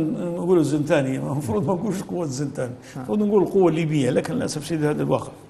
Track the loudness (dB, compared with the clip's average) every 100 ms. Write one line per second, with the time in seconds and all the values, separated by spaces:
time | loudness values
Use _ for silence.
0 | 0 -2 -4 -4 2 4 4 0 2 2
1 | 2 -2 -4 -4 -2 -2 0 -2 -2 -4
2 | -4 -6 -4 -4 -6 -6 -8 -10 -14 -12
3 | -4 0 2 4 4 4 4 4 0 2
4 | 2 2 0 -2 -4 -4 -4 -2 0 0
5 | 0 0 -2 -12